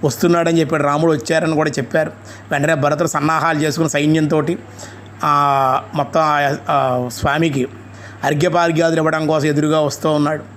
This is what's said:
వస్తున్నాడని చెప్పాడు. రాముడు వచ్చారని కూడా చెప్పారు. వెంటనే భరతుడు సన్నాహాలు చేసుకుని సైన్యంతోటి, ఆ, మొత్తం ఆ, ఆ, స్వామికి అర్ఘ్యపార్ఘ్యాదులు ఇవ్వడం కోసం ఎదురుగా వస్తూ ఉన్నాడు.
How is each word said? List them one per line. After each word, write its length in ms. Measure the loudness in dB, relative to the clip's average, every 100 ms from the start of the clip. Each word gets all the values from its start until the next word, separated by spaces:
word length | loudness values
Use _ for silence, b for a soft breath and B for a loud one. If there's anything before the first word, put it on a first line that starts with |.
వస్తున్నాడని 560 | 0 2 2 4 4 2
చెప్పాడు. 220 | 2 2
రాముడు 300 | 0 2 2
వచ్చారని 400 | 2 0 0 2
కూడా 180 | 0 0
చెప్పారు. 420 | -2 -2 -2 -2 -6 B B -6
వెంటనే 240 | -2 0
భరతుడు 340 | 2 0 0 0
సన్నాహాలు 500 | 0 0 0 0 0
చేసుకుని 320 | -2 0 0
సైన్యంతోటి, 680 | 2 2 2 2 0 0 -4 -8 B B B B -6
ఆ, 580 | 0 2 4 2 2 0 -2
మొత్తం 260 | -4 -2 0
ఆ, 360 | 2 2 0 -2 -2
ఆ, 380 | 0 2 0 -4
స్వామికి 560 | -4 -2 0 0 0 -4 -6 -20 B B B
అర్ఘ్యపార్ఘ్యాదులు 760 | -2 0 2 2 2 2 2 2
ఇవ్వడం 280 | 0 0 0
కోసం 200 | 0 2
ఎదురుగా 340 | 0 2 2
వస్తూ 300 | 0 -2 0
ఉన్నాడు. 320 | 0 0 -2 -8